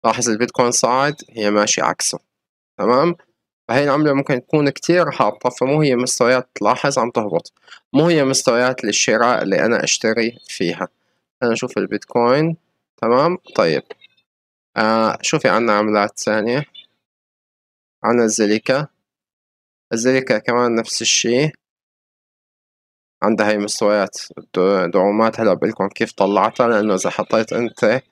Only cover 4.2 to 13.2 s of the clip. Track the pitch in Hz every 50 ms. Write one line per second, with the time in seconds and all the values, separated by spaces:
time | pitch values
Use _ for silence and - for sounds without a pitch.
4.2 | 139 - 143 127 - _ - 151 147 143 139 - - - 170 180 170 147 131 -
5.2 | 120 104 107 - - 127 - - - 131 143 156 156 143 127 120 123 123 - -
6.2 | 123 117 127 127 123 _ _ - 104 104 123 - - 143 135 135 113 120 - 123
7.2 | 110 104 82 85 - - _ _ _ - - - _ _ - 135 156 175 170 156
8.2 | 139 131 135 127 - - 117 120 123 127 131 - - 107 107 - - - 110 110
9.2 | 120 120 123 - - 98 95 78 - 113 117 - - - - - - 110 110 117
10.2 | 113 110 - - _ - - - 95 85 85 85 92 - _ _ _ _ _ _
11.2 | _ _ _ _ 127 120 113 110 - 120 - - 98 95 104 104 - _ - 120
12.2 | 120 120 127 143 156 165 165 _ _ _ _ _ _ _ _ _ - 113 120 127